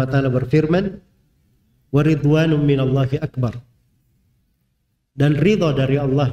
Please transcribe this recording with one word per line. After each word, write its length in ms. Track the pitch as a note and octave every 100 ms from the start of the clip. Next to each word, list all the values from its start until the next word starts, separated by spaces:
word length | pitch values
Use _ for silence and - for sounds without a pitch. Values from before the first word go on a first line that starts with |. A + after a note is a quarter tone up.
wa 60 | C3
taala 240 | C#3 C3+
berfirman, 640 | B2 A#2+ D3+ D3+ F3 G3+ - _ _ _ _ _ _ _ _ _
"Wa 80 | C#3
ridwanum 640 | D3+ D3+ C#3+ D#3 E3 D3+
minallahi 560 | D3 C3+ C3 C3+ B2+ D3
akbar." 400 | D3 - A#2+ A#2+ - _ _ _ _ _ _ _ _ _ _ _ _ _ _
Dan 240 | C3+ C#3+ D3+
ridha 400 | E3+ G#3+ E3 C3+
dari 240 | C3+ C#3
Allah 320 | C#3+ C3+ C#3